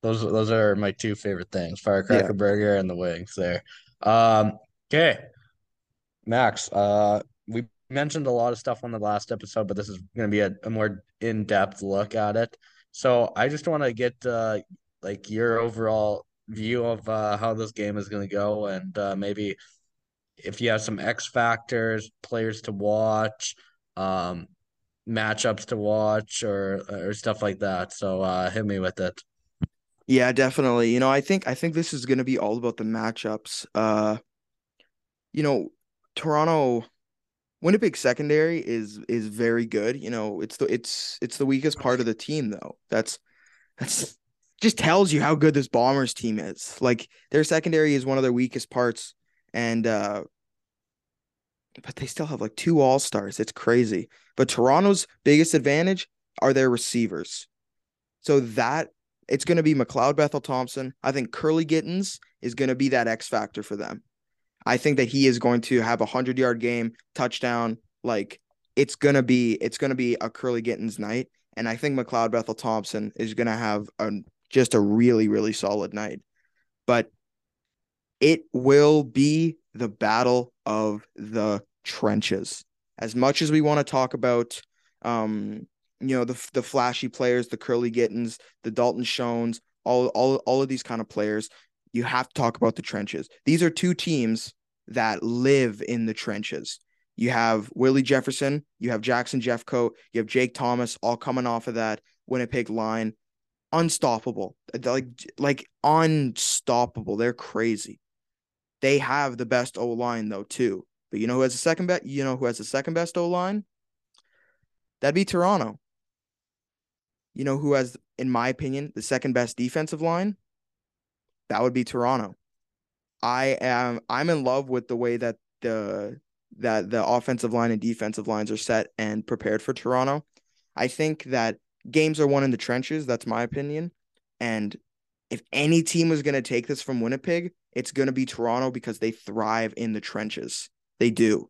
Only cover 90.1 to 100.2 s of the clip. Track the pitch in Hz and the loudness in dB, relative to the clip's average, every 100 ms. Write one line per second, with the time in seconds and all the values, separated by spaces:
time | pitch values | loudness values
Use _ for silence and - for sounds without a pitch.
90.1 | 104 131 135 - 131 135 131 - 117 110 | 2 2 2 2 0 0 -4 -6 -6 -6
91.1 | - 107 107 107 - _ _ _ 117 120 | -4 -2 -2 -6 -16 _ _ _ -4 -2
92.1 | 123 131 - 120 - 113 - - 104 104 | -2 -2 0 0 2 0 0 -8 -6 -6
93.1 | 73 - - - 160 170 165 180 175 - | -8 -10 -4 2 4 4 2 0 0 0
94.1 | 156 113 113 - _ _ _ - 117 110 | 0 2 0 -4 _ _ _ -8 -2 0
95.1 | 104 113 120 131 139 123 107 - 120 113 | 0 -2 0 4 6 4 -2 -6 -2 -2
96.1 | 107 - 104 107 73 - - _ _ _ | -4 -6 -6 -6 -8 -10 -16 _ _ _
97.1 | - 117 123 117 110 107 - 131 135 127 | -4 0 2 2 2 -2 2 4 4 4
98.1 | 135 135 131 139 147 - _ 117 113 110 | 2 2 -2 -2 -2 -8 _ -4 -2 0
99.1 | 123 123 135 120 117 - 127 117 - _ | 0 0 -2 -2 -4 -2 0 0 -2 _
100.1 | 117 | -4